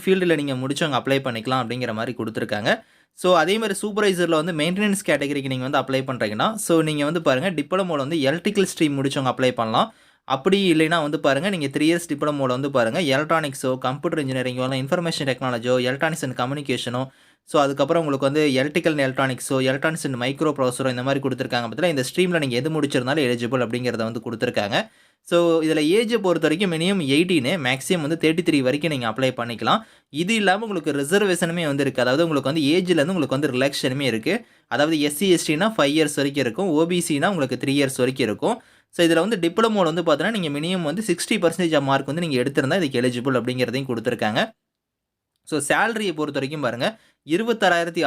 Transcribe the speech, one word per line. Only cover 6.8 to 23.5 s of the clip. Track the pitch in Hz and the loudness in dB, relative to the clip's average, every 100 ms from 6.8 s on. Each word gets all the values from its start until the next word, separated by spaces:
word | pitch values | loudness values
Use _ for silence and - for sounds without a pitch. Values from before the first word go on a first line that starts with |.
| 156 | 2
நீங்க | 151 143 | 0 -2
வந்து | 170 156 | 0 0
பாருங்க | 127 185 156 | 2 0 -4
டிப்ளமோல | 143 185 185 151 135 | -2 -2 -2 -2 -2
வந்து | 165 131 | 0 0
எலக்ட்ரிக்கல் | 165 214 208 185 | 0 0 0 0
ஸ்ட்ரீம் | - 156 139 | 2 0 0
முடிச்சவங்க | 135 143 131 | -2 -2 -2
அப்ளை | 120 127 123 | 0 0 0
பண்ணலாம். | 110 117 220 - _ _ - 135 | 0 0 0 -4 _ _ -4 -2
அப்படி | 190 196 190 | 2 2 4
இல்லைன்னா | 156 160 170 147 | 4 4 2 0
வந்து | 151 147 | 0 2
பாருங்க | 135 185 185 | 2 0 -2
நீங்க | 143 147 | -2 0
த்ரீ | 151 | 2
இயர்ஸ் | 170 170 | 2 0
டிப்ளமோல | 147 151 147 131 123 | -4 -2 0 0 0
வந்து | 143 135 | 0 0
பாருங்க | 113 143 160 | 2 0 2
எலக்ட்ரானிக்ஸோ, | 131 151 165 151 131 131 127 127 | 0 2 0 -2 -4 -4 -2 -2
கம்ப்யூட்டர் | 139 170 165 | -4 -4 -2
இன்ஜினியரிங்கோ, | 135 131 127 123 127 | -4 -2 -4 -2 -2
இல்ல | 131 | -2
இன்ஃபர்மேஷன் | 135 180 170 165 135 | -2 -2 -2 -2 -2
டெக்னாலஜியோ, | 123 131 120 120 127 123 | -2 -2 -2 0 2 2
electronics | 135 160 160 135 | 0 -2 -2 -6
and | 127 | -4
communication-ஓ, | 123 143 139 123 - 123 131 - _ _ - | -4 -4 -4 -4 -2 -4 -6 -10 _ _ -2
so | 160 | 2
அதுக்கப்புறம் | 139 139 143 165 | 2 2 2 2
உங்களுக்கு | 156 139 139 | 2 0 0
வந்து | 147 151 127 | 2 2 2
electrical | 143 170 165 151 | 2 0 0 2
and | 135 | 0
electronics-ஓ, | 131 135 123 - 135 131 | 2 0 -2 -2 0 2
electronics | 135 160 165 147 | 0 0 -2 -4
and | 127 127 | -4 -4
microprocessor-ஓ | 139 156 139 127 123 131 123 | -2 -2 0 0 0 -2 -2
இந்த | 127 | -2
மாதிரி | 139 135 | 0 -2
கொடுத்துருக்காங்க. | 123 123 123 117 | -4 -2 -2 -4
பத்தில | 113 175 147 | -2 0 0
இந்த | 127 | -2
ஸ்ட்ரீம்ல | - 185 175 143 | 0 0 0 0
நீங்க | 120 | -2
எது | 143 156 | -2 0
முடிச்சிருந்தாலும் | 143 139 120 151 127 | 0 0 0 0 0
எலிஜிபிள் | 120 120 | 0 -2